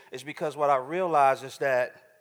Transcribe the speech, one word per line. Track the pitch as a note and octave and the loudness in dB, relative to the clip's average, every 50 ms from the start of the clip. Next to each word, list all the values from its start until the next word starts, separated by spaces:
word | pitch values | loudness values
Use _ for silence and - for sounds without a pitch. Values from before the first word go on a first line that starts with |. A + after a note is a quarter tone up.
| - - | -20 -16
is | - B2+ B2+ | -14 -14 -12
because | C#3+ D3 - E3+ D3+ C3+ | -12 -8 -6 -6 -6 -2
what | D3 D3 C#3+ | 0 2 2
I | C#3+ C3 | 2 2
realized | B2+ C3+ D#3+ F3+ F#3+ F3 D#3+ D3 C#3 C3+ C3+ B2 B2+ | 0 -4 -4 -4 -2 0 4 4 4 4 4 2 -4
is | C3+ A#2+ - | -12 -8 -4
that | D3 C#3 C3 B2 B2 - - - _ _ _ _ | -2 0 2 2 0 -2 -4 -16 _ _ _ _